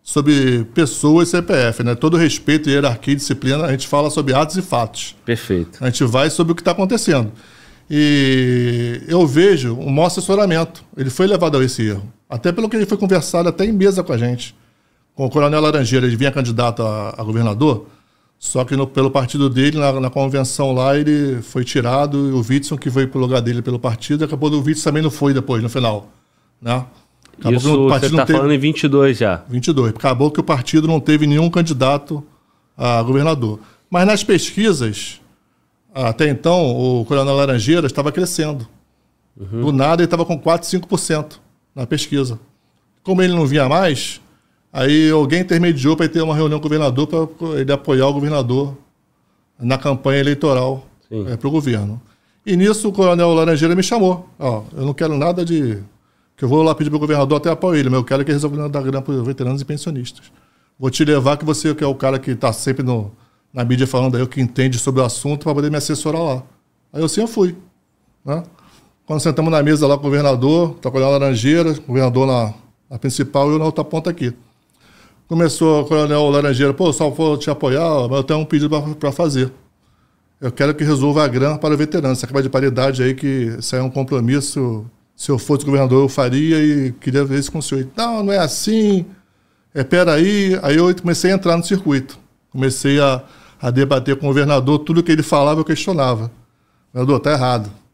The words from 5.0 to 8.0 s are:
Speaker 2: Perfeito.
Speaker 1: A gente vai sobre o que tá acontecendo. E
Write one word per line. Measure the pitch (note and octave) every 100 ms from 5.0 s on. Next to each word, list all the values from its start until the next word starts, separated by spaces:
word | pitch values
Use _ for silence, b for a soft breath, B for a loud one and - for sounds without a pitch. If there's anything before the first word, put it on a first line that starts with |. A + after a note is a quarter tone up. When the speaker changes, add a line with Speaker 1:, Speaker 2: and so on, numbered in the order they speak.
| - -
Speaker 2:
Perfeito. | - A#2 - F#2 E2 -
Speaker 1:
A | B2+
gente | B2
vai | B2+ B2 D3+
sobre | D3+ E3
o | E3+
que |
tá | -
acontecendo. | F3 F#3+ A3+ - C#3+ G#2+ - B B B B _
E | D3